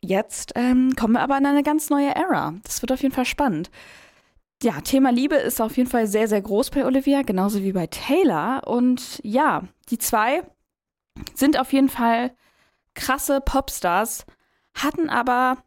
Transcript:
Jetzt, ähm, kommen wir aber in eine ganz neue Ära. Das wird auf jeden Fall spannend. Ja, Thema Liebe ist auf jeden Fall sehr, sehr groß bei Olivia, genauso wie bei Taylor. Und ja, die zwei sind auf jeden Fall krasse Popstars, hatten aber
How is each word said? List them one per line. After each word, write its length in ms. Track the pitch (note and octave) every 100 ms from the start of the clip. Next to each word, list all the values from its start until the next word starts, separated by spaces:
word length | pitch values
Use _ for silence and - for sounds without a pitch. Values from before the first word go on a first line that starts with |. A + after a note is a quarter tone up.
Jetzt, 500 | F3+ F#3+ A3 - - -
ähm, 400 | B3 B3+ C4 C4
kommen 180 | A3+
wir 80 | A#3
aber 160 | F3+ C#4
in 80 | C#4
eine 180 | C#4+
ganz 260 | C#4+ D4+ -
neue 240 | C#4+ C#4+
Ära. 420 | - F4+ G#3 C#3+ E3+
Das 180 | - -
wird 100 | A#3
auf 100 | C4
jeden 120 | C4+
Fall 120 | C4+ B3
spannend. 440 | - C#4+ D#3 F3 - - - - _ _ _ _ _
Ja, 180 | A#3 D3
Thema 300 | - C4+ C4+
Liebe 240 | A#3+ C#4+ D4+
ist 260 | - -
auf 160 | A3 A#3
jeden 120 | B3
Fall 180 | A#3+ A3
sehr, 200 | G#3 A3
sehr 140 | G#3
groß 300 | G#3 G3+ C4+
bei 140 | C#4+ B3+
Olivia, 360 | C4 C4+ C#4
genauso 400 | C4+ F#3 G3 G#3
wie 120 | G3
bei 120 | F#3+ E3
Taylor. 800 | - - D4+ F4 D#3+ F3+ C4 -
Und 540 | A#3+ B3 B3 - -
ja, 400 | G#3+ A3+ D4+ D#3+ F#3 _ -
die 100 | A#3
zwei 420 | - A3+ A3 D4+ E4 _ _ _ _ _ _ - - -
sind 240 | C#4 -
auf 140 | C4
jeden 160 | C4+ C4+
Fall 460 | - A#3 A#3 B3 _ _ _ _ _ _ -
krasse 460 | - C4 - C#4
Popstars, 840 | C4+ C4+ - - F3+ F3+ A3+ - - _ _ _ _
hatten 360 | - C#4+ E4+ D#4+
aber 480 | A#3+ B3 B3 B3+ B3+